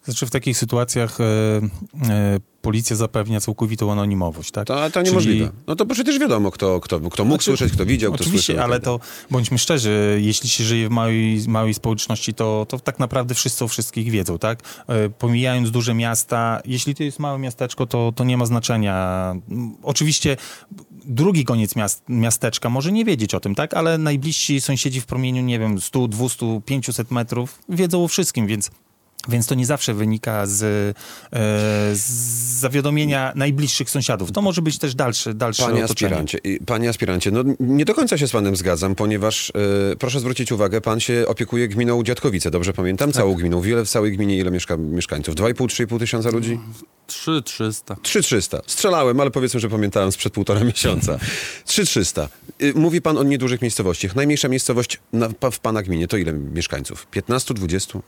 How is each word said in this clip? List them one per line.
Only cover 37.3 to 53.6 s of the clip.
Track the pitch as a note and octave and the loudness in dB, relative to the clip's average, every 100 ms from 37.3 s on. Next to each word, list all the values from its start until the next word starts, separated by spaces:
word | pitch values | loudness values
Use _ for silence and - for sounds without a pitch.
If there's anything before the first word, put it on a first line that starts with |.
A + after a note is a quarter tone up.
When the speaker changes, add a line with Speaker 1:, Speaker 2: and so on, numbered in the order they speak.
Speaker 2:
no, | A2 C3 C3 | 2 2 0
nie | B2+ C#3 D3+ | 2 4 4
do | |
końca | A#3 B3+ E3 | 2 2 2
się | C#3 | 2
z | |
panem | A2+ G2+ F#2+ | 2 2 2
zgadzam, | F2+ E2+ F#2+ F#2+ | 0 2 0 0
ponieważ, | G#2+ G#2+ G#2+ - - G2+ G2+ G2+ G2 | 0 2 0 0 -4 -2 0 2 0
e, | - | 0
proszę | B2 C3 | -2 -2
zwrócić | A#2+ B2+ A#2+ | -2 -2 -2
uwagę, | A2 G2+ A2 | 2 2 2
pan | A2 A2+ | 0 0
się | - A#2+ A#2 | 2 2 2
opiekuje | A2+ A2 A#2+ A#2+ | 0 -2 0 0
gminą | G#2 A#2+ A#2+ | 0 2 2
Dziadkowice, | A#2+ B2 D3 F#2+ F2 | 0 0 0 0 0
dobrze | E2+ F2 | 0 0
pamiętam? | F#2+ F#2 F#2+ D3 | 0 -2 0 0
Speaker 1:
Tak. | C3+ | 2
Speaker 2:
Całą | G2+ | 2
gminą. | F2+ E2+ F2 | 2 2 0
W | F#2+ | 2
ile, | A#2 G#2+ | 0 0
w | |
całej | A#2 G#2+ G2 | 0 0 0
gminie | G2+ F#2+ | 0 2
ile | F2+ | 2
mieszka-, | F2+ - E2 | -2 -2 -4
mieszkańców? | D#2 F2 - D2+ E2 D#2+ | -2 -2 -2 -4 -4 -2
Dwa | A2 | -2
i | |
pół, | A#2 B2 | 0 -2
trzy | - | -2
i | A2+ | -2
pół | A#2 | -2
tysiąca | A#2 A#2 A#2 | -2 0 0
ludzi? | A2+ A2+ A2+ A2 A2 - _ - | 0 -2 -6 -8 -18 -20 _ -14
Speaker 3:
Trzy | - - D#3+ A#2 | -8 -2 -2 -4
trzysta. | - A2 G#2+ - - | -6 -4 -6 -12 -10
Speaker 2:
Trzy | - G#3+ | -2 0
trzysta. | - A2 - C#2+ - | 2 0 0 -6 -6
Strzelałem, | - G3+ E3+ C3 B2 | 0 2 4 4 4
ale | C#3 | 2
powiedzmy, | C3+ B2+ B2+ | 2 0 0
że | G#2+ | -2
pamiętałem | A2 G#2 G#2 F#2+ | 0 2 2 0
sprzed | - G#2+ | 0 -2
półtora | G#2 G2 G2+ A#2+ | -2 0 2 2
<laughs> | |
miesiąca. | - B2+ F2+ - C#2+ - - - - - | 2 0 0 0 -2 -4 -6 -8 -10 -2
Trzy | - G3 | 0 2
trzysta. | A#2+ F2+ - D2 - - - | 2 0 -2 -6 -8 -20 0
Y, | C#3+ D3 | 2 4
mówi | E3 E3+ | 4 4
pan | E3 D3+ | 2 2
o | |
niedużych | C#3 C#3 B2+ B2 | 2 2 0 0